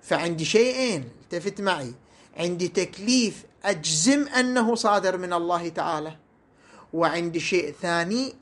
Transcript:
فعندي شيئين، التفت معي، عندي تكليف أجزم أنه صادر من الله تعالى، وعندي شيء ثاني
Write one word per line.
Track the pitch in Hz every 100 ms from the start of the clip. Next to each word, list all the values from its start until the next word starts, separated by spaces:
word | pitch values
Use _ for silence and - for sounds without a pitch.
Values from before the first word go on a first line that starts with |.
فعندي | - 160 170 165 156
شيئين، | 214 247 254 254 180 120 -
التفت | - 175 175 196
معي، | 202 175 131 123 _ - - -
عندي | 170 175 180
تكليف | - 180 - 208 254 226 - - _ 196
أجزم | 185 156 156 185 285 285
أنه | 254 254 254 226 233
صادر | 220 202 185 185
من | 180
الله | 175 170 175 170
تعالى، | 165 165 160 156 160 _ _ _ _ _ - -
وعندي | 160 165 165 170 165
شيء | - 185 - -
ثاني | 180 170 170 226 262 -